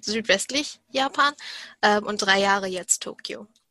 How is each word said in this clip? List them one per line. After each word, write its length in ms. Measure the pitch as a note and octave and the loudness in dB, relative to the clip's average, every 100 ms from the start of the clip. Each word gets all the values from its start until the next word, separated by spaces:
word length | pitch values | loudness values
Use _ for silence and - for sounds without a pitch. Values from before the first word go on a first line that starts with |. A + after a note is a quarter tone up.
südwestlich 760 | - A3 A3 F#3+ - C4 D4 - _ | -6 -2 2 0 0 -4 -4 -10 _
Japan, 420 | C4 C4+ C4+ C#4+ C#4+ - - - - | -2 -2 2 0 0 -10 -16 -16 0
ähm, 240 | G#3+ G#3 G#3 | 4 4 0
und 120 | G#3 | -2
drei 220 | G3 G3 | 2 4
Jahre 280 | G3 G3 G3 | 4 2 0
jetzt 340 | F3+ F3 - | -6 -4 -4
Tokio. 440 | - - - - - _ _ | -6 -12 -12 -12 -14 _ _